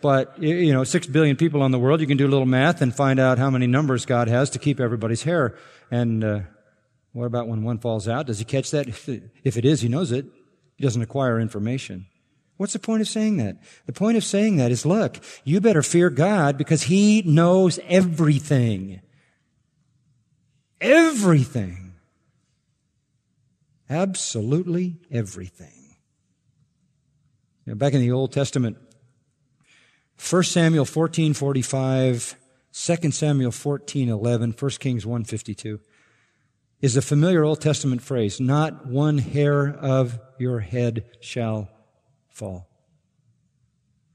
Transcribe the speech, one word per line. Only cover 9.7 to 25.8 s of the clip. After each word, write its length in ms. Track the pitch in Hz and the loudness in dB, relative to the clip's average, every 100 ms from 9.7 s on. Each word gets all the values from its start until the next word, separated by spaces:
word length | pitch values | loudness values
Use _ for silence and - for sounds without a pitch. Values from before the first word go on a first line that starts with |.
| 151 | 2
he 80 | 117 | 0
knows 240 | 127 175 | -2 -2
it. 140 | 123 143 _ _ _ _ _ | -4 -6 _ _ _ _ _
He 80 | |
doesn't 160 | 139 117 | -2 -2
acquire 400 | 110 139 131 113 | -4 -2 0 0
information. 680 | 113 107 107 131 - 95 95 _ _ _ _ _ | -2 -4 -6 -6 -8 -14 -16 _ _ _ _ _
What's 180 | 202 | -8
the 40 | 208 | -8
point 240 | - 220 | -4 -2
of 60 | 214 | -2
saying 300 | 220 220 202 | -2 -2 0
that? 180 | 107 - _ - - | -2 -6 _ -20 -16
The 60 | |
point 240 | 117 208 226 | -4 0 0
of 60 | |
saying 360 | - 196 214 185 | 0 0 2 2
that 120 | 123 | 2
is, 160 | 120 143 | 0 0
look, 320 | 202 170 - - - | 0 0 -4 -20 -12
you 180 | - 175 | 0 2
better 220 | 220 175 | 4 4
fear 260 | - 175 175 | 4 4 4
God 480 | 131 170 208 143 139 | 4 2 4 2 0
because 280 | 151 160 | 0 0
he 380 | 127 185 208 214 | 2 4 6 4
knows 580 | 180 151 170 185 185 - - | 4 4 6 6 4 0 2
everything. 1120 | 180 185 160 156 147 - 139 120 101 95 95 _ _ _ _ _ _ _ _ _ _ _ _ _ _ _ _ _ _ | 2 2 2 2 2 2 0 2 -2 -6 -14 _ _ _ _ _ _ _ _ _ _ _ _ _ _ _ _ _ _
Everything. 1120 | 185 302 330 269 202 156 123 123 95 90 92 90 _ _ _ _ _ _ _ _ _ _ _ _ _ _ _ _ _ _ _ | 4 6 6 4 4 4 2 -4 -8 -10 -18 -20 _ _ _ _ _ _ _ _ _ _ _ _ _ _ _ _ _ _ _
Absolutely 1080 | 143 196 185 - 117 107 151 180 170 180 165 _ | -4 -4 -4 -6 -6 -2 -2 -2 -2 -4 -6 _
everything. 840 | 127 104 95 90 _ 78 _ | -6 -6 -10 -16 _ -20 _